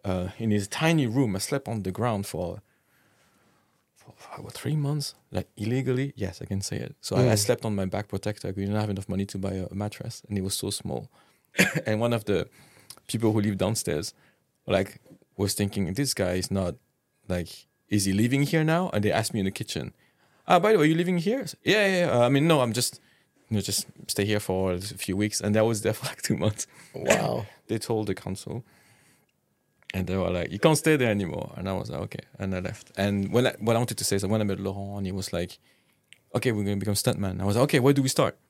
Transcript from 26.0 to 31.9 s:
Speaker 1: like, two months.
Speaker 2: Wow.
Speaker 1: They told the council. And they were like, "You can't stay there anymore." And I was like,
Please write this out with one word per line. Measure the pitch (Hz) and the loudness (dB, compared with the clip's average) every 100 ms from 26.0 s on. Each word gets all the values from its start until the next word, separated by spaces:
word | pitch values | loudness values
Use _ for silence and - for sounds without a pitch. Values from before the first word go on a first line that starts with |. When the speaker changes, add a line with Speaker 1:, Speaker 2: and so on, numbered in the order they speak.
| - | -8
Speaker 1:
like, | - | -8
two | - - | -4 0
months. | 104 104 - - - | 0 -2 -12 -14 -16
Speaker 2:
Wow. | - - - 120 120 101 - - | -6 0 2 2 -2 -6 -16 -8
Speaker 1:
They | 107 | -6
told | - 110 104 | -2 -4 -2
the | |
council. | 92 - 95 - 123 - _ _ _ _ _ _ _ _ _ _ _ - | -6 -6 -10 -8 -10 -12 _ _ _ _ _ _ _ _ _ _ _ -10
And | 95 | -6
they | 92 95 | -4 -2
were | 87 | -2
like, | 90 85 | -2 -4
"You | 98 | 2
can't | 160 151 | 4 4
stay | 160 151 | 4 4
there | 123 | 4
anymore." | 104 87 - - - | 2 -2 -4 -8 -6
And | 95 | -4
I | |
was | 95 | -4
like, | 110 | -4